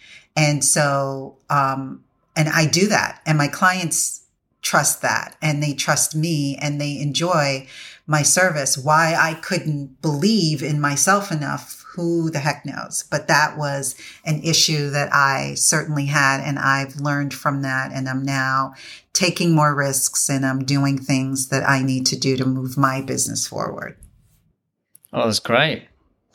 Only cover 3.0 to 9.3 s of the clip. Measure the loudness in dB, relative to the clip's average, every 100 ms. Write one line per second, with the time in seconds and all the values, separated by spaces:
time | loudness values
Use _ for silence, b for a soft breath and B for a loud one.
3 | 0 -6 -2 0 0 2 2 2 -2 -2
4 | -4 -6 _ _ _ _ 0 2 2 0
5 | -2 -2 -4 -4 -2 0 -2 -2 0 0
6 | 0 0 0 0 -2 -4 -4 -4 -4 -4
7 | -2 -2 0 2 2 -2 -6 B B B
8 | -2 2 4 4 4 2 -2 -2 4 4
9 | 4 2 2